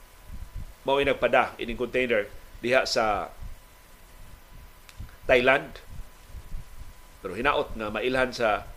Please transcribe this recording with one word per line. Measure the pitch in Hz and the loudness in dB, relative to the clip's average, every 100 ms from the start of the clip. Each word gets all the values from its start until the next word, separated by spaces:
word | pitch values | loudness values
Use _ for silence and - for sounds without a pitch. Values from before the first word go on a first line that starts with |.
| - - - - - - - - | -20 -20 -14 -12 -10 -10 -12 -6
mao'y | 135 139 139 | 0 2 4
nagpada | 127 123 123 117 - | 2 4 4 4 -2
ining | 113 110 | -6 -4
container | 120 127 127 110 101 - - - | 0 0 2 2 0 -8 -16 -4
diha | 117 127 101 | 2 4 4
sa | 123 110 98 76 - - - - - - - - - - - - - - - - - - - - | 2 2 2 -2 -10 -12 -12 -18 -20 -20 -20 -20 -18 -18 -18 -20 -20 -20 -20 -20 -16 -16 -4 4
Thailand. | 127 127 143 156 - - - - - - - - - - - - - - - | 6 6 4 2 -14 -14 -14 -14 -16 -16 -14 -8 -8 -8 -14 -14 -16 -20 -12
Pero | 95 95 | -10 -2
hinaot | 139 147 131 110 | 2 2 0 -4
nga | 107 | -4
mailhan | 107 123 131 127 | -2 0 2 0
sa | 120 113 101 - | 2 2 2 -2